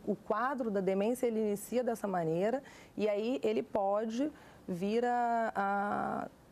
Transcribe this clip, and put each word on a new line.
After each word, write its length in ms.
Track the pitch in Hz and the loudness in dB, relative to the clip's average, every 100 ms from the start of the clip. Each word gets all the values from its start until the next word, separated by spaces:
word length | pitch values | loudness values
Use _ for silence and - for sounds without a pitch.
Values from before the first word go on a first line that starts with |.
| - | -2
o 100 | 196 | -4
quadro 540 | - 214 254 277 226 | 0 0 2 0 0
da 100 | 202 | 2
demência, 460 | 185 190 208 254 240 | 2 2 2 2 0
ele 120 | 220 | 2
inicia 420 | 214 208 - 233 | 0 -2 -2 -2
dessa 240 | 226 226 208 | 0 -2 -2
maneira 520 | 185 160 165 202 254 277 - - - | 0 2 2 2 0 -6 -18 -14 -2
e 120 | 208 | 0
aí 320 | 208 220 269 | 0 0 0
ele 180 | 214 220 | 0 0
pode 680 | 233 226 196 202 226 226 294 - - - - | 0 0 2 0 -2 -2 -2 -4 -18 -18 -8
vir 360 | 180 202 220 | -4 0 0
a, 480 | 240 240 240 233 226 | 2 2 2 2 0
a 760 | - 196 202 202 202 - - - - - | 0 0 0 0 -2 -2 -4 -6 -12 -20